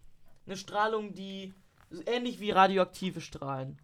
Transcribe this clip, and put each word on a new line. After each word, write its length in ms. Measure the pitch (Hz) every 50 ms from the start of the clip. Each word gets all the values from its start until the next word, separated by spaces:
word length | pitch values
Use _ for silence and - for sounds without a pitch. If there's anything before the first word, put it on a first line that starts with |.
| - - - - - - - - -
eine 120 | - 196 190
Strahlung, 560 | - - 190 208 214 220 220 214 214 208 185
die 400 | 185 190 196 196 190 190 190 190 - - - _ - - - 156 175 -
ähnlich 360 | 220 233 247 240 247 220 180
wie 100 | 202 208
radioaktive 720 | 190 185 190 190 190 190 180 180 - - 185 185 160 165 151
Strahlen. 560 | - - 160 143 139 135 131 131 135 147 -